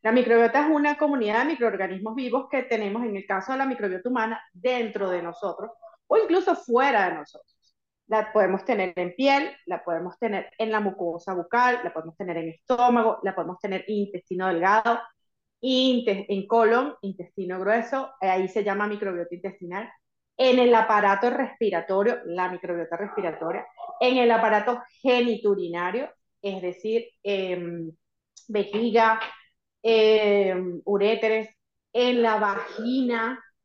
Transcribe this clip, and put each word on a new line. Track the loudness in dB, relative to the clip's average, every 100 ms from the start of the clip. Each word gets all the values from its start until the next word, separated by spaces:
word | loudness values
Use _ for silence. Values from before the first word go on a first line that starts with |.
La | 2
microbiota | 2 4 6 6 4 2
es |
una | 2 2 0
comunidad | 0 0 0 0
de | 0
microorganismos | 0 -2 -2 -6 -6 -8
vivos | -6 -2 -4 -2
que | -6
tenemos, | -2 -4 -2 -4
en | -4 -6
el | -4
caso | -6 -4
de | -4
la | -2
microbiota | -2 -4 -4 -4
humana, | -2 -2 -6 -12
dentro | -6 -2 -2 -4 -4 -4
de | -4
nosotros | -6 -8 -8 -8 -12 -14 -20 _ _
o | 2
incluso | 4 2 2 -2
fuera | 2 2 4 2 0
de | -2
nosotros. | -12 -20 _ _ _ _ _ _ _
La | -2 2
podemos | 2 2 2
tener | 0 -2 -2 -2
en | -6 0
piel, | 2 2 0 -8 -10
la | -8
podemos | -4 -4 -6 -6
tener | -4 -4 -8 _
en | -2
la | 0
mucosa | -2 -4 -6 -6 -6
bucal, | -6 -2 2 2 0
la | -4
podemos | -8 -12 -12
tener | -8 -6
en | -8
estómago, | -12 _ 2 4 4 2 0
la | -4
podemos | -4 -8 -8
tener | -8 -8 -4
en | -4
intestino | -4 -6 _ -4 -2
delgado, | 0 4 4 4 -2 -4 _ _ _ _ _
inte-, | 0 2 4 2 0 -2 -2
en | -4 0
colon, | 4 4 4 0 -6
intestino | -12 -10 -14 -10 -8 -4
grueso, | 0 0 0 -4 -6 -4
eh, | 0
ahí | 0 0
se | -2
llama | -2 -2 -2
microbiota | -4 -6 -6 -8
intestinal, | -8 -12 -12 -12 -10 -12 -18 _ _ _ 0
en | 4 6
el | 6
aparato | 6 4 4 4 2 0
respiratorio, | 0 -4 -2 -2 -2 -2 0 2 0 -6
la | -4 -4
microbiota | -4 -6 -6 -6 -6
respiratoria, | -6 -4 -6 -4 -6 -6 -10 -16 -16 -2
en | 0 4
el | 4
aparato | 4 4 2 0 -4 -8 _
genitourinario, | 0 2 2 0 0 0 -2 -4 -4 -4 -6 _ _ _
es | -8 -6
decir, | -8 -6 -2 -4 -4 _
em, | -4 -4 -2 -4 -6 -8 -10 -14 _ _ _ -20 _
vejiga, | -4 -2 -2 2 4 4 2 -4 -12 _ _ _ _
em, | 2 4 6 6 4 2 2 0 -4 -6
uréteres, | -2 2 2 2 0 -2 -4 _ _ _ _
en | 0 2 2
la | 2 2
vagina. | 0 -2 -8 -8 -4 -2 0 -2 -4 -6 -14 _